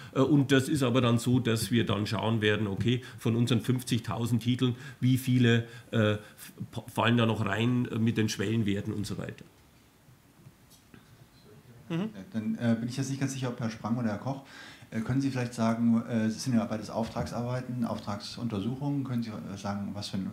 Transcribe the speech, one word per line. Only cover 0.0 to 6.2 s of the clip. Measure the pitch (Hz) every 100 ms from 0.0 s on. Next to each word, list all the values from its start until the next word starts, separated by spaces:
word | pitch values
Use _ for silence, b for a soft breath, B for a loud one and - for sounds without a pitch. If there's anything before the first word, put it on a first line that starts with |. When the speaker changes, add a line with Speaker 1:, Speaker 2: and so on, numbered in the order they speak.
| B
Speaker 1:
Äh, | -
und | 135 147 131
das | 135 131
ist | 147
aber | 127 127
dann | 123 117
so, | 123 127
dass | 117 113 -
wir | 117 101
dann | 101 104
schauen | 101 107 113
werden, | 107 104 104
okay, | 98 117 123 B -
von | 123 117
unseren | 120 117
fünfzigtausend | 117 127 - 113 - 98 120 120
Titeln, | 120 127 127 120 B B
wie | 123 127
viele, | 127 123 120 117 113 B -
äh, | 117 107
f-, | 104